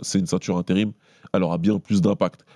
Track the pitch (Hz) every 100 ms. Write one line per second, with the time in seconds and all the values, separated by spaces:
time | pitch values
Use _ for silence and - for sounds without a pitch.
0 | - 98 170 90 - 90 87 95 107 -
1 | _ _ - 101 85 85 92 101 - 101
2 | 101 95 90 - _